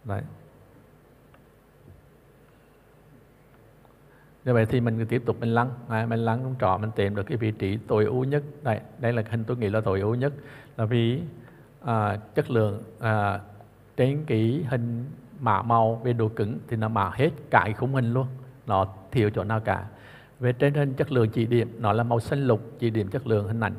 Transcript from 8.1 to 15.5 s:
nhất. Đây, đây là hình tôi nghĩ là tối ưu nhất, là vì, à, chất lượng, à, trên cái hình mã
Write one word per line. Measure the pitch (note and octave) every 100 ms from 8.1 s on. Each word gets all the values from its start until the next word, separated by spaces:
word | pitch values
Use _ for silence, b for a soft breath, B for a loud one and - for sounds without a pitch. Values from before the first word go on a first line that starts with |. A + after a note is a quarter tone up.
| B2+
nhất. | C3 D3 C#3+ -
Đây, | C3 G#2+ - -
đây | A#2+
là | A#2+ A2+
hình | A#2+
tôi | A2+ B2
nghĩ | G#2+
là | A2
tối | G#2+ G2
ưu | G2+
nhất, | B2 C#3 C#3+ B B B -
là |
vì, | A2 A#2+ A#2 C3 E3 - B B B -
à, | - A2+ G#2 G#2 -
chất | - D#3
lượng, | A#2+ G#2+ G#2 - -
à, | A2+ G#2+ G2+ G2 - - - - - -
trên | B2+ D3 D#3
cái | A2 A2+ C#3+ C#3+
hình | B2+ A#2+ A#2 C3+ - - -
mã | A#2+